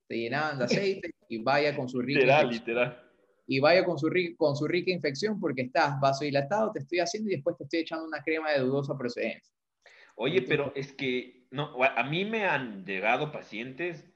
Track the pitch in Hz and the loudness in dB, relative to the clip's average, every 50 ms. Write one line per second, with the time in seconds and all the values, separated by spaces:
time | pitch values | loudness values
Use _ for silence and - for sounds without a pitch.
0 | _ _ 113 113 117 117 131 143 156 156 147 135 120 123 - - 202 196 190 190 | _ _ -6 -4 -4 -2 -2 0 0 -2 0 -2 0 0 2 2 2 0 -2 -2
1 | - 170 - - _ _ 113 110 110 131 135 147 147 147 139 147 131 123 - 127 | -6 -10 -12 -14 _ _ -8 -4 0 2 4 4 4 2 0 0 -4 -4 -2 -2
2 | 120 120 143 139 127 123 135 151 147 123 117 113 - - 117 120 120 123 - - | -2 2 4 6 6 8 8 6 6 4 2 -4 -4 -2 0 0 0 0 -2 -10
3 | - - _ _ _ _ _ _ _ - 131 131 135 151 170 185 180 180 165 139 | -18 -20 _ _ _ _ _ _ _ -2 0 4 6 6 6 6 6 4 0 0
4 | 147 156 - 185 180 170 - - 160 147 139 143 151 151 165 180 170 185 185 170 | 0 0 2 2 0 0 -2 0 0 0 2 0 -2 0 0 0 0 0 -2 -2
5 | 143 151 139 139 196 214 214 196 180 160 135 131 127 127 - 175 160 143 139 139 | -2 -4 -4 -2 -2 -2 -2 -2 -2 -4 -2 -2 -4 -2 2 2 2 2 2 2
6 | 139 135 139 139 151 147 139 139 139 - 202 214 220 208 - 156 143 - 170 180 | 2 2 2 0 -2 0 0 0 0 2 0 0 0 0 -2 -6 -8 -4 -2 -2
7 | 175 175 - 214 220 208 190 139 139 175 170 - 156 143 - 165 160 - 170 160 | 0 0 -2 -4 -4 -2 -4 -2 -2 -4 -4 -4 -6 -4 -2 -2 -2 -2 -4 -8
8 | 160 160 156 147 143 160 160 160 160 156 151 139 131 127 135 143 139 139 147 139 | -6 -8 -8 -8 -4 -2 -2 -2 0 0 2 2 2 2 0 0 -2 -2 -4 -4
9 | 127 120 - 107 107 110 - - _ _ _ _ _ _ _ _ _ - - - | -4 -6 -4 -2 -4 -4 -4 -8 _ _ _ _ _ _ _ _ _ -20 -20 -20
10 | - - _ - 113 139 165 185 - - 160 139 143 131 - 139 139 - - - | -20 -20 _ -4 -4 0 0 0 2 2 0 0 0 -2 -4 -6 -8 -8 -8 -4
11 | 139 131 123 127 117 - - - _ _ - 139 147 147 - 123 127 139 - 113 | -2 -2 -2 -2 -4 -6 -14 -20 _ _ -6 -6 -6 -6 -2 0 2 2 2 0
12 | 123 135 151 175 196 214 226 226 208 185 156 135 131 117 104 98 92 87 98 95 | -2 0 0 -2 -2 -2 -2 0 0 0 0 0 -2 -4 -8 -10 -8 -6 -6 -2
13 | 95 110 120 135 151 143 139 107 - - - 104 117 131 131 131 170 180 165 151 | 0 2 2 2 0 -4 -6 -10 -12 -10 -10 -10 -10 -10 -8 -8 -8 -8 -8 -10
14 | - - _ | -14 -20 _